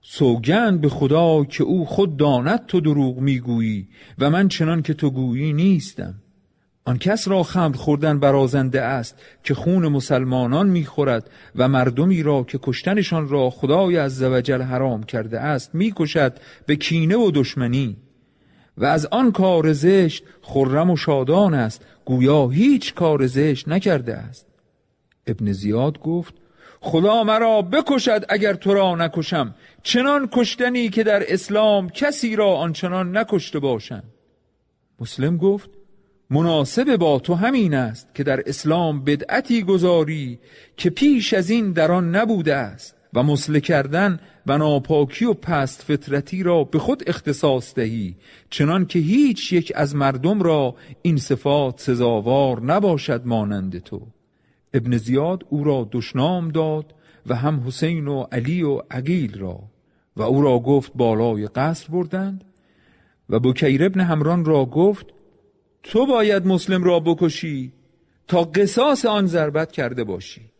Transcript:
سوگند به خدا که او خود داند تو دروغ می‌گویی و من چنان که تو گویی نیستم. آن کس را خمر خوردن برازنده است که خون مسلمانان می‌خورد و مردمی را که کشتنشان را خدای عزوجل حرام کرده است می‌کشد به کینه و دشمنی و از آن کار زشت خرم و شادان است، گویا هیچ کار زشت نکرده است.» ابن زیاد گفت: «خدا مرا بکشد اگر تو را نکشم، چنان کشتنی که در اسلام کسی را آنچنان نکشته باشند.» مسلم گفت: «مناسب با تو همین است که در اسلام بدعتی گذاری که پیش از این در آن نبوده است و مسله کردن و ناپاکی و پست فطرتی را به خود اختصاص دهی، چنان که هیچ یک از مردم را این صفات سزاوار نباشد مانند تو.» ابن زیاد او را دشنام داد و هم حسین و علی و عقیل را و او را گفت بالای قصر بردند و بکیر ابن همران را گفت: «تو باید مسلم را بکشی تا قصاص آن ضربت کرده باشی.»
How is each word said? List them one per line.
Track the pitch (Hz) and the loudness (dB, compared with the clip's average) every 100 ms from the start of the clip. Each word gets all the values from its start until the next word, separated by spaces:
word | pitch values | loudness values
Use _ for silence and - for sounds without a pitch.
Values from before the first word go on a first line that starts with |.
سوگند | - - 135 117 117 196 233 180 | -18 0 2 2 2 2 2 2
به | 147 | 0
خدا | 135 139 156 170 160 | 0 0 2 4 2
که | 143 - | 0 -2
او | - 185 | 0 0
خود | 156 - 196 143 | -2 0 -2 2
داند | 147 127 131 226 - | 2 2 0 -2 0
تو | 180 | 0
دروغ | 156 147 135 127 | 2 2 0 0
می‌گویی | 135 131 123 117 113 104 95 - - - | -2 -2 -2 -2 0 -4 -8 -18 -20 -2
و | 135 | 2
من | 180 196 | 4 2
چنان | - 160 165 | 2 0 0
که | 151 | -2
تو | 151 147 | -2 -2
گویی | 131 127 120 151 | -2 -2 -2 -2
نیستم. | 147 185 180 - - 92 98 _ _ _ _ _ _ | 0 2 2 -2 -12 -12 -12 _ _ _ _ _ _
آن | - 123 | -4 -2
کس | 180 220 - | 0 -2 0
را | 190 | 0
خمر | 160 185 165 127 | 0 0 0 0
خوردن | - 147 156 147 | 0 0 2 2
برازنده | 139 139 131 139 131 131 | 4 4 2 2 0 0
است | 123 135 131 - - _ | -2 -4 -6 -14 -20 _
که | - | -4
خون | 139 - 185 160 | -2 0 2 2
مسلمانان | 143 127 131 131 127 123 139 196 | 0 0 -2 0 0 0 2 2
می‌خورد | 180 147 - 139 117 - - - - | 0 -2 -2 0 0 -4 -20 -18 0
و | 131 | 2
مردمی | 135 127 120 175 185 | 4 2 2 2 2
را | 151 143 | 2 0
که | 120 135 | -2 -6
کشتنشان | 139 123 - 208 190 165 147 | -6 -4 -2 -2 0 -2 -2
را | 143 127 | 0 0
خدای | 127 135 156 190 170 | -2 0 2 2 2
عزوجل | 139 131 131 127 123 131 | 0 -2 0 0 0 -2
حرام | 127 127 131 113 | -2 -2 -2 -2
کرده | 110 120 110 110 | -6 -6 -6 -6
است | 139 143 - | -2 -4 -4
می‌کشد | 160 214 196 151 165 135 - - - - | -2 -2 -2 -2 2 0 -2 -20 -18 -4
به | 147 | -2
کینه | - 165 160 214 | 0 0 2 4
و | 220 | 2
دشمنی | 147 123 - 120 127 131 101 _ _ _ _ _ _ _ - | 2 0 -2 -2 -2 -2 -6 _ _ _ _ _ _ _ -4
و | |
از | 123 160 147 | 0 0 0
آن | 226 254 | 2 2
کار | 190 190 175 156 | 2 2 4 2
زشت | 147 165 190 170 - - - | 2 4 4 2 -2 -16 -20
خرم | - 135 135 139 175 | -4 0 2 2 2
و | 165 | 0
شادان | - 139 127 170 202 | 0 0 2 2 4
است، | 151 110 - - _ | 2 -2 -6 -20 _
گویا | - 127 127 151 127 | -4 2 4 4 4
هیچ | 135 247 269 - | 2 4 2 0
کار | - 170 151 127 | -2 0 2 0
زشت | 127 151 135 - | 2 0 0 -2
نکرده | 170 196 156 120 | -2 0 0 -2
است.» | 110 110 - _ _ _ _ _ _ _ _ - | -10 -12 -18 _ _ _ _ _ _ _ _ -8
ابن | 98 104 | -4 -4
زیاد | 95 101 110 143 151 | -4 -2 0 -2 -2
گفت: | 156 170 165 - _ _ - - | -4 -4 -6 -16 _ _ -20 -12
«خدا | - 165 196 226 | -2 2 2 2
مرا | 214 220 226 220 | 2 2 2 2
بکشد | 180 277 - 269 247 214 202 | 2 -2 0 0 2 0 0
اگر | 202 208 | 0 0
تو | 196 196 | -2 0
را | 202 190 | 2 2
نکشم، | 170 165 170 151 170 120 - - _ | 0 -2 -2 -4 -2 -4 -8 -20 _
چنان | - 240 269 285 262 | -2 0 2 0 0
کشتنی | 247 220 - 247 247 233 | 0 0 0 -2 0 -2
که | 190 | 0
در | 220 208 - | 2 2 0
اسلام | 190 - 208 214 208 180 | -4 0 2 4 2 0
کسی | - 294 294 233 220 | -4 -4 -2 -4 2
را | 208 | 2
آنچنان | 165 170 156 185 185 180 190 | 2 -2 -4 -4 -4 -2 -2
نکشته | 220 196 - 156 | 0 -2 -2 -4
باشند.» | 139 117 - 107 113 _ _ _ _ _ _ _ _ _ | -2 -4 -6 -14 -16 _ _ _ _ _ _ _ _ _
مسلم | 117 - 135 170 | -12 -4 -2 0
گفت: | 190 202 - - - _ _ _ _ | 0 0 -6 -20 -20 _ _ _ _
«مناسب | 139 170 160 139 - 269 233 | 0 2 2 0 0 2 4
با | 170 139 | 4 2
تو | - | 0
همین | 160 220 269 196 | 0 0 2 2
است | 143 123 110 - | 0 -2 -6 -14
که | - | -6
در | 143 135 - | -2 -2 -4
اسلام | 143 151 160 170 147 | -4 0 0 0 -2
بدعتی | 135 143 - - - 233 | -2 -2 -2 -4 0 -2
گذاری | 185 190 180 170 156 160 131 120 _ - - - | 2 2 4 2 2 -4 -8 -12 _ -20 -20 -4
که | 175 | -4
پیش | 175 285 269 202 | 2 4 4 2
از | 196 175 | 0 2
این | 233 208 | 0 0
در | 170 156 | 0 2
آن | 180 175 180 | 2 2 0
نبوده | 220 214 156 | 0 0 0
است | 139 113 - - _ _ | -2 -4 -12 -20 _ _
و | 117 | 0
مسله | 139 143 - 151 | 2 2 2 -2
کردن | 147 156 139 160 202 170 - _ - | 2 0 0 0 0 -2 -10 _ -2
و | 143 | 0
ناپاکی | 151 147 123 156 139 - | 2 0 2 0 0 0
و | 233 | -2
پست | 208 - 156 135 - | -2 -2 -2 -2 -8
فطرتی | - 147 - 139 143 185 | -4 -4 -2 -4 -4 -4
را | 180 170 | 2 2
به | 135 160 | 2 -2
خود | - 277 - | 0 -2 -4
اختصاص | 170 - 139 151 131 113 | -6 -4 0 0 0 -2
دهی، | - 113 113 95 90 - - _ | -6 -4 -4 -8 -10 -20 -20 _
چنان | - 147 185 180 | 0 2 2 0
که | 175 | 0
هیچ | 156 233 285 220 - | 2 2 2 0 -2
یک | 175 165 | -2 -2
از | - 147 143 | -4 -2 0
مردم | 139 131 151 208 | -2 0 0 0
را | 170 156 131 - - - | 2 2 0 -4 -20 -6
این | 175 151 | 0 0
صفات | - 131 143 147 135 127 | 0 -2 0 0 0 -4
سزاوار | - 120 120 113 104 135 135 123 | -2 0 2 0 2 2 2 0
نباشد | 120 180 202 156 - 120 | -2 0 2 0 -2 -4
مانند | 123 117 104 101 95 87 | -2 -2 -2 -4 -6 -8
تو.» | - 101 113 _ _ _ _ _ _ | -12 -16 -16 _ _ _ _ _ _
ابن | 135 120 120 | -4 0 -2
زیاد | 107 131 156 185 - | 0 0 0 -4 -4
او | 147 | -4
را | 147 135 110 | 0 -2 -2
دشنام | 120 117 131 147 180 165 | -6 -6 -2 0 0 -2
داد | 156 156 156 151 _ _ _ - | -2 -2 -4 -8 _ _ _ -6
و | |
هم | 120 139 151 123 | -2 0 -2 -4
حسین | 127 156 170 143 | -4 -2 -2 -4
و | 139 127 | -6 -4
علی | 131 127 175 | -4 -2 -2
و | 156 139 - | -2 -2 -6
عقیل | - 135 180 123 101 | -8 -2 -2 -2 -6
را | 95 92 104 _ _ _ _ - | -10 -12 -16 _ _ _ _ -6
و | |
او | 110 135 | 0 2
را | 143 123 | 4 2
گفت | 120 139 131 | 2 0 0
بالای | 123 117 110 117 107 104 | -2 0 2 0 -2 -6
قصر | - 147 165 - | -4 -4 -4 -6
بردند | 170 170 185 196 190 - _ _ _ _ _ _ _ _ | -6 -4 -6 -6 -10 -16 _ _ _ _ _ _ _ _
و | 113 | 0
بکیر | 123 127 156 139 | 0 2 0 2
ابن | 180 190 | 2 0
همران | 180 156 147 175 | 0 0 0 0
را | 160 156 | 2 2
گفت: | 127 151 190 202 - _ _ _ _ _ _ _ | 2 2 2 0 -8 _ _ _ _ _ _ _
«تو | - 220 269 | -2 0 2
باید | 240 214 196 185 | 2 4 2 2
مسلم | 185 - 185 | 0 0 -2
را | 180 175 | 0 0
بکشی | 160 165 170 - 165 139 131 _ _ _ _ _ _ | 0 0 0 -2 -8 -8 -8 _ _ _ _ _ _
تا | 180 | 0
قصاص | 165 170 202 214 277 277 | 0 2 2 2 2 2
آن | 233 208 190 | 0 0 0
ضربت | 165 151 151 160 | 0 0 -2 -4
کرده | - 123 123 | -4 -6 -4
باشی.» | 107 95 95 - - | -6 -6 -10 -20 -20